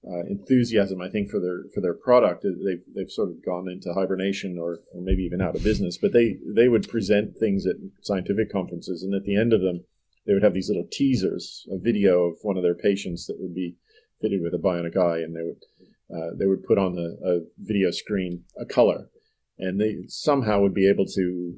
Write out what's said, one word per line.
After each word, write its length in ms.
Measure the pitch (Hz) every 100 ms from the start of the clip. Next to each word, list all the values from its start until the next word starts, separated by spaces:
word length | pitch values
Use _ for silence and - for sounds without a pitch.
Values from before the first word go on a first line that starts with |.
| 98
uh, 120 | 87 87
enthusiasm, 720 | 98 - 127 117 110 95 95
I 80 | 90
think, 220 | 104 101
for 100 | 104
their, 240 | 90 90 -
for 60 | -
their 140 | 90
product. 500 | 85 - 123 104 87
Uh, 60 | 101 87
they've, 200 | 95 90 -
they've 160 | 98 92
sort 180 | - 98
of 160 | 82
gone 240 | - 90 95
into 240 | 90 90
hibernation 640 | 87 92 95 98 98 95 87
or, 220 | 85 85 _
or 60 | 90
maybe 220 | 92 92
even 160 | 87 87
out 160 | 90 85
of 80 |
business. 340 | 104 101 92 -
But 140 | 101
they, 260 | 120 117 - -
they 220 | 104 123
would 200 | 117 101
present 480 | 113 95 104 107 -
things 300 | 110 98 90
at 80 | 87 95 _
scientific 480 | - 95 87 101 104
conferences, 500 | 101 87 87 90 85
and 120 | 95
at 100 | 98
the 120 | 101 101
end 160 | 117
of 100 | 107
them, 220 | 92 90 - _ _ _
they 80 | -
would 120 | 98
have 100 | 101
these 140 | 95 92
little 200 | 92 85
teasers, 760 | - 139 120 92 87 - - -
a 80 | 92
video 460 | 101 104 98 90
of 120 | 87 82
one 140 | 107 95
of 60 |
their 120 | 90
patients 520 | 85 104 98 95 85 -
that 140 | 85
would 140 | 92
be 220 | 87 90 85 _ _ _ _
fitted 200 | 107 98
with 120 | 85
a 40 | 82
bionic 380 | 92 87 85 95
eye, 220 | 87 82
and 160 | 82
they 80 | 82
would, 200 | 85 - _ _ - _ _
uh, 160 | 87 82 92
they 80 | 98
would 180 | 95
put 140 | - 101
on 180 | 95 87
a, 300 | 85 - 92
a 120 | 87 82 -
video 320 | 104 101 92
screen 540 | 85 - 101 92 87 _ -
a 60 |
color, 440 | - - 110 78 - _ _ _ _ -
and 220 | 92 98
they 240 | 107 80 95
somehow 540 | - - 139 110 101
would 140 | 98
be 140 | 92 95
able 180 | 95 95
to 500 | - 90 90 87